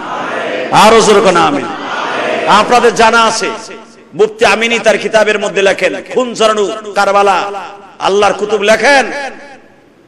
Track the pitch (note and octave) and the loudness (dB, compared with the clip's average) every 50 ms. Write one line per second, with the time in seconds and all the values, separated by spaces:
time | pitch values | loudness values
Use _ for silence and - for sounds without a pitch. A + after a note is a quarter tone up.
0 | - - - - - - - - - - - - - - - D3+ G3+ A3 A3+ A3 | -10 -10 -10 -8 -8 -8 -6 -6 -6 -6 -6 -6 -4 0 2 6 6 6 6 6
1 | F3+ G#3 G#3 G3+ - F#3+ F3 E3+ D#3+ D3+ C#3+ C#3 B2 - - - - - - - | 4 4 4 4 4 4 2 2 2 0 0 -4 -6 -8 -10 -12 -10 -10 -8 -8
2 | - - - - - - - - - - F3+ G#3 G#3+ - A#3+ A#3+ A3+ A#3 F#3+ G#3+ | -8 -6 -6 -6 -6 -4 -4 -4 0 2 2 2 4 4 2 4 4 2 2 4
3 | A3+ A3+ A3+ A#3 A3+ G#3+ - - F#3 D3+ A3 - - - F3 - - - - - | 2 4 4 4 2 2 0 -2 -4 -6 -6 -8 -14 -16 -18 -20 -20 -20 -20 -20
4 | - - - E3+ G#3+ G#3+ - - A3+ G3+ G3+ A3 A3+ A#3 A#3 A3 G3+ A3 G3+ - | -20 -12 0 0 0 0 0 -2 0 0 2 0 0 -2 -2 0 2 0 0 0
5 | - G3 G#3 A3 G#3 G#3+ G#3 G3+ G3+ G3 E3+ G3 F#3+ G3 F3 - F3+ E3+ G3 F#3 | -2 0 0 2 2 2 0 -2 -2 -2 -2 0 0 0 0 0 -2 -2 -2 -4
6 | - - F3+ A#3+ B3+ A#3+ G#3+ F#3 A3 G#3+ G#3+ G#3 G3+ F3+ A3 A3 G#3+ G#3 F#3+ G3 | -10 -6 -4 -2 -2 -2 -2 -2 0 0 0 0 -2 -4 -4 -8 -10 -6 -2 -2
7 | G3+ G3 G3 G3+ G3+ G3+ F#3 E3 D3 G3+ G3+ G3 F3 D3+ - - - - - - | 0 2 2 2 2 2 2 0 -2 -4 -8 -10 -12 -12 -16 -18 -20 -20 -14 -12
8 | D3 E3+ G3 G#3 G#3 G3 E3 F#3+ G#3 G#3 A3 G3+ G3+ G#3 A3 G3+ A3 C#4 C#4+ C4+ | -8 -4 -2 0 2 0 0 -2 -2 -2 -2 0 2 2 2 2 4 2 4 2
9 | A#3+ - B3+ C#4+ C#4 B3+ - - - - - - - - _ _ _ _ _ _ | 2 0 -6 -8 -10 -10 -12 -14 -20 -20 -20 -20 -20 -20 _ _ _ _ _ _
10 | _ | _